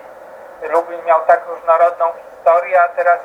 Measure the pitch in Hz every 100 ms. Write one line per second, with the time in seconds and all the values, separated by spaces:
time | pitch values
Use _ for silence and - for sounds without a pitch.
0 | - - - - - - 156 165 170 170
1 | 170 165 160 170 175 165 170 165 170 175
2 | 170 - - - 170 170 180 185 175 -
3 | 175 175